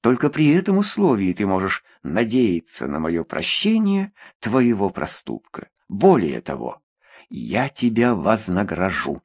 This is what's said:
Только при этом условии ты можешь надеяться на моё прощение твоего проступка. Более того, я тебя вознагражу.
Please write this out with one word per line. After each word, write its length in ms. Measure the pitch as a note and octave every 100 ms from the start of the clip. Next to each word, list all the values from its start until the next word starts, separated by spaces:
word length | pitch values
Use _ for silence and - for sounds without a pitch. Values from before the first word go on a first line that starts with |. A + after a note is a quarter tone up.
Только 280 | A#2 B2 D3
при 200 | D3 D3+
этом 280 | D#3+ F#3+ F#3+
условии 540 | G3+ - F#3+ A#2 F#2
ты 120 | F2 G2+
можешь 380 | F#2+ F#2+ - _ _
надеяться 840 | - F2 A#2 B2 A#2 E2+ _ - C2+
на 120 | D2
моё 240 | D#2+ E2+
прощение 880 | E2 - - - G#3 A3 G#3 G3 G3+ _ - _
твоего 500 | - B2+ A#2+ G#2+ G2
проступка. 800 | - - - - A1+ _ - - _ _
Более 540 | G2 F3 D#3+ E2 A#1+
того, 400 | - C2+ A#1+ - _ _ _ - _
я 400 | - A#1 G#2 C3+
тебя 460 | - B2 A2+ A#2+ A2
вознагражу. 1040 | D2+ A2 - F#2 G#2 E2 F#2+ F2 - C#2+